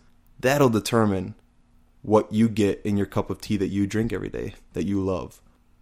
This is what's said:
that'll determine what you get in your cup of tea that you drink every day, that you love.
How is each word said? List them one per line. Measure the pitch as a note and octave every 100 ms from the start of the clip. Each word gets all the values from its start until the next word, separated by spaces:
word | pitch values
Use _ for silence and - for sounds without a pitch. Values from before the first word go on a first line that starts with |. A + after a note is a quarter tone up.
| _ _ _ -
that'll | B2+ C#3+ C3+
determine | A2 - A#2+ G#2+ F#2+ G2 - _ _ _ _ _ _
what | G2 G#2+ -
you | G#2+ A2+
get | G#2 G2+ -
in | G#2 G2+
your | G2
cup | A2 F#2+
of | F#2+
tea | - G#2
that | F#2
you | G2 G2+
drink | G#2+ A2+
every | G2 G2+
day, | A#1 A#1+ - -
that | - F2
you | G2+
love. | F#2 F2+ B1+ - _ _ _ _